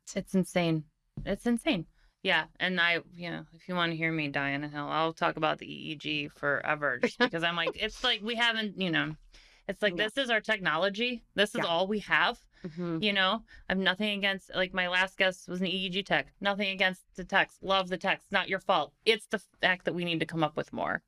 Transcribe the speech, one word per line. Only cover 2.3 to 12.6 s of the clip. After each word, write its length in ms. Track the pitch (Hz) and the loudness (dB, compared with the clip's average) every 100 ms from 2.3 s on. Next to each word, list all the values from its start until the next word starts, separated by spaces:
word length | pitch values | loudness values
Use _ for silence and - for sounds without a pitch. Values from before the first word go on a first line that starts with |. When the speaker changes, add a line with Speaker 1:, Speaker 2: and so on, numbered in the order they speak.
| 165 156 - | 0 0 -4
Speaker 1:
And 200 | 180 185 | -2 2
I, 200 | 170 170 - 175 | 2 2 -2 -12
you 140 | 175 | -8
know, 120 | 160 160 | -8 -12
if 140 | 165 - | -18 -6
you 80 | |
wanna 200 | 180 170 165 | 0 0 0
hear 160 | 165 | -2
me 160 | 160 147 | -2 -2
die 260 | 143 139 | -2 -2
on 80 | 139 | -2
a 60 | 147 | -4
hill, 180 | 147 147 | -6 -2
I'll 240 | 151 160 | 0 0
talk 240 | 160 165 156 | 0 -2 2
about 220 | 156 151 | 0 0
the 80 | - | -6
E 240 | 147 143 | -12 -10
E 60 | 147 | -8
G 320 | 147 151 147 | -6 -6 -6
forever 680 | - 143 139 - 151 147 123 | -4 -2 0 -2 -2 -2 0
just 160 | 226 - | -4 0
Speaker 2:
<laughs> 0 | |
Speaker 1:
because 240 | - 165 | 0 2
I'm 140 | 170 170 | -2 0
like, 140 | 165 | -2
it's 300 | - 214 - | -2 -6 -2
like, 160 | 254 226 | -2 0
we 140 | 208 233 | -2 0
haven't, 440 | 240 220 214 185 | 0 2 -4 -2
you 100 | 185 | 0
know, 240 | 156 151 156 - - - _ - | 0 -2 -6 -16 -20 -20 _ -10
it's 160 | 190 | 0
like, 120 | 208 175 | 0 0
Speaker 2:
Yeah. 80 | |
Speaker 1:
this 120 | 214 277 | -2 -2
is 60 | 254 | 0
our 100 | 220 | 0
technology. 840 | 214 214 170 156 196 196 247 240 - | 0 0 2 2 2 0 -4 -4 -6
This 160 | 185 208 - | 0 0 0
is 60 | |
Speaker 2:
Yeah. 20 | 165 | 0
Speaker 1:
all 180 | 170 190 | 2 2
we 100 | 214 | 0
have. 380 | - 156 180 233 _ _ | 2 4 4 0 _ _